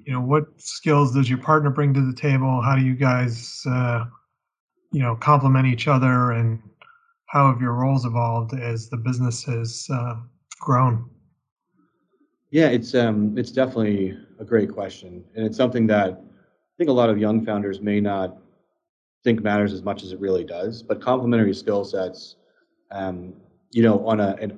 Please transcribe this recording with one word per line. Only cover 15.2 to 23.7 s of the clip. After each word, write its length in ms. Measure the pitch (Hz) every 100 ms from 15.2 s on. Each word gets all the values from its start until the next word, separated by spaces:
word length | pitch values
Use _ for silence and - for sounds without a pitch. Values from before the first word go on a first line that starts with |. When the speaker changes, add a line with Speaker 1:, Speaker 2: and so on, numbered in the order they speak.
| -
Speaker 2:
and 100 | 113
it's 120 | 110 107
something 300 | 127 123 113
that 240 | 107 95
I 640 | 92 - _ _ _ _ -
think 100 | 165
a 40 |
lot 180 | 123 117
of 80 | 104
young 260 | 107 110
founders 360 | 110 104 101 95
may 200 | 104 104
not 380 | 101 98 92 - _ _ _ _ _ _ _ _
think 180 | 127 113
matters 300 | 104 104 104
as 100 | 92
much 220 | 95 98
as 80 | 92
it 80 | 92
really 240 | 98 92
does. 360 | 82 87 101 120
But 220 | - 107
complementary 500 | 123 127 120 117 101
skill 320 | 95 - 101
sets, 520 | 98 98 92 - - - _ _ _ _ _
um, 420 | 98 95 90 90 - _ _ _